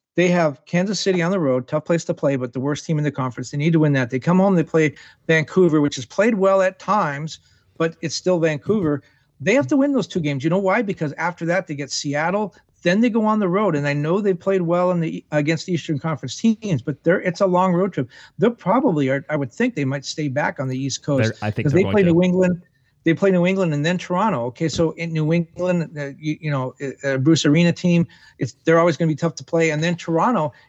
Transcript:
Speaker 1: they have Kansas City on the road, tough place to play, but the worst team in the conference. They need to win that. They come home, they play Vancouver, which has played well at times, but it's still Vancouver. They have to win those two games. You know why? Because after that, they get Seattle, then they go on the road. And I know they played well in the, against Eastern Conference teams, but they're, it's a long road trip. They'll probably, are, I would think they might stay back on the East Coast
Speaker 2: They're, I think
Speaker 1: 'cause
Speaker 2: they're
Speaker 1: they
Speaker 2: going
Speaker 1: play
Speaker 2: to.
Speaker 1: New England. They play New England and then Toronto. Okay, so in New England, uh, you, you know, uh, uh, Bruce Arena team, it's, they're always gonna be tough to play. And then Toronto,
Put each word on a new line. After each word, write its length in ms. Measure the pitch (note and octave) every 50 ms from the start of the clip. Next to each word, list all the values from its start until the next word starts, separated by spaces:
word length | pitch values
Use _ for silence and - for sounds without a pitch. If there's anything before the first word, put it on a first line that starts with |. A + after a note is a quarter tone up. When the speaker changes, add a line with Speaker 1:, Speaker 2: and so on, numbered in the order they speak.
| _ _ _
Speaker 1:
they 120 | - F3+ F3+
have 360 | F3+ F3 E3 D3+ C#3 - _
Kansas 340 | - - F3 F#3 G#3 G3+ -
City 220 | - G3 F#3 F3+
on 80 | E3 F3
the 100 | G3 F#3+
road, 260 | D#3+ C3+ B2+ B2+ B2
tough 200 | - - D3+ -
place 180 | - E3+ E3 -
to 100 | - E3+
play, 220 | - - C#3+ C#3
but 160 | B2+ B2+ B2
the 80 | - C3
worst 240 | B2+ D3 D3 - -
team 140 | - D#3+ D3+
in 60 | D3
the 60 | D3+
conference. 400 | D3 - C3 B2+ A#2+ - B2+ -
They 80 | - D3
need 140 | D3 E3+
to 60 | E3 D#3+
win 140 | D#3 D3+ C#3+
that. 160 | C3+ B2+ A2+
They 80 | C3 C3
come 200 | - E3 F3 F#3
home, 160 | F#3+ G3+ F#3+
they 100 | E3+ D3+
play 300 | - - D#3+ D#3 D3+ C#3+ - - - - _ _
Vancouver, 540 | - D#3+ D#3+ D3 - - F#3+ F#3 E3 D3 D#3
which 160 | D3 C#3+ -
has 80 | - A#2+
played 300 | - - - G3+ A#3+ A#3
well 260 | F#3+ F#3+ F#3+ F#3+ G3
at 180 | F#3 F#3+ F#3+ -
times, 600 | - - G3 G#3+ F3+ D3+ C#3 C#3+ D#3 D#3 - - _ _ _ _ _ _ _ _
but 180 | E3 E3 E3 -
it's 120 | - D#3 -
still 240 | - - F3+ F#3 E3+
Vancouver. 640 | D#3+ E3 D3+ C#3 - - G#3+ A3 F3+ D3+ D3 C#3 - _ _ _ _ _ _ _
They 120 | C3 E3+ G#3+
have 120 | C#4 C#4+ B2+
to 80 | D#4
win 160 | C4+ C4+ D4
those 140 | C#4 B3 F3
two 140 | - - F#3
games. 240 | D3+ D3 C#3+ C3+ B2
You 60 | D#3+
know 80 | E3+ G3
why? 240 | G3+ F#3 F#3+ A#3
Because 320 | A#3+ G3 F3+ - D#3+ C#3+ B2+
after 320 | - D#3+ F3 F3 - E3+
that, 200 | E3 E3+ F#3+ F3+
they 80 | - D3+
get 160 | C#3 D3 C3
Seattle, 640 | - - - D3 C#3 D#3 D#3+ E3+ F#3 G#3 G#3+ F#3+ - _ _ _ _ _
then 180 | _ F3 F3+ G#3+
they 80 | A#3 B3
go 160 | G3+ A#3 G#3+
on 140 | G#3+ G#3+ G#3+
the 100 | G#3 F3+
road. 260 | E3+ G3+ A3 G3 D3+
And 140 | C#3+ C#3+ C#3+
I 60 | C#3+
know 260 | D3 D3 D#3 F3 G#3
they 140 | G#3 G3+ F#3
played 280 | E3+ - G3 G3 F#3+
well 280 | F3 E3 F3 F3+ F3+ F3+
in 100 | F3+ E3+
the, 240 | E3 D#3+ E3 F3+ - _
against 340 | D#3 D3+ D3 D3 E3 D3+ -
Eastern 320 | - F3+ D3 - - D#3+ C3+
Conference 380 | - D#3+ D#3 - - B2+ -
teams, 460 | - - A3+ A3 - - G3+ E3 A#2
but 200 | - D#3 C#3 - _
they're, 160 | E3+ F3+ G#3
it's 180 | - F#3 E3+ -
a 60 | G3+
long 260 | F#3+ F3+ F3+ F#3 F#3+
road 220 | F3 E3+ F#3 G3+ -
trip. 160 | D#3+ C3 - - - - - _
They'll 140 | - E3+ A#3+
probably, 580 | A#3 - - F3 G#3 C4 D#4 B3+ E3+ D3 C#3 C3
are, 160 | C3+ C#3 - -
I 60 | D3+
would 140 | D3 C#3 -
think 260 | - - A#3 B3+ A#3+
they 100 | - C#3+
might 180 | C3 C3+ C#3+ C3
stay 240 | - - - D3+ C#3+
back 320 | B2 D3 D#3+ - F3+ -
on 80 | C3+ C3
the 100 | C3 C3
East 240 | C#3 C3+ - -
Coast 300 | - - C#3+ C3 A2 A2 - -
Speaker 2:
They're, 80 | G#2+ G#2+
I 20 |
think 160 | G#2 - A2
Speaker 1:
'cause 60 | D3
Speaker 2:
they're 60 | C#3 F3
Speaker 1:
they 40 | G3
Speaker 2:
going 80 | G3 G3
Speaker 1:
play 80 | G#3
Speaker 2:
to. 100 | F#3+ F3
Speaker 1:
New 100 | E3 E3+
England. 400 | F3+ F3+ F3+ F#3 F#3 F3+ F3+ E3+ - _ _ _ _ _ _ _ _
They 100 | D#3+ E3
play 160 | D#3+ G3 G3
New 160 | F#3 F3+ E3+
England 260 | F3+ F#3+ F#3+ F#3 E3
and 140 | D3+ D3 C#3+
then 100 | E3 F3+
Toronto. 480 | F3 - - F3+ F3+ G3+ - E3 B2 A#2 B2
Okay, 200 | A#2 - E3 D#3
so 220 | - - E3 D#3
in 200 | - - E3 E3+ D#3+
New 180 | D#3 D#3 D3+
England, 680 | E3 E3+ E3+ E3 _ - F3+ F3+ F3+ F3 D#3+ C3 E3 D3
uh, 100 | C#3+ C#3 C3+ -
you, 180 | D3+ D3+ D3+ -
you 120 | - D#3
know, 240 | C#3+ C3+ B2+ C3 - _
uh, 260 | C#3+ C3+ B2 - - C#3
uh, 80 | C3+
Bruce 300 | C3+ C3 D#3 E3 - -
Arena 260 | D#3 D3 E3+ F3 E3+
team, 340 | E3 - - F3+ E3+ E3+ E3 - - - - - _ -
it's, 140 | - A#2+ - _ _
they're 140 | E3+ D#3+ E3
always 200 | E3+ F3 D#3 -
gonna 100 | E3+ D#3+
be 60 | D#3
tough 220 | C3 - E3 -
to 80 | - C#3+
play. 260 | - - E3 E3 D#3+
And 120 | D3+ D3+
then 140 | D#3+ F3 F3
Toronto, 560 | E3+ - - E3 D#3+ F#3 A#3+ B3 F3+ D3+ D3 - - _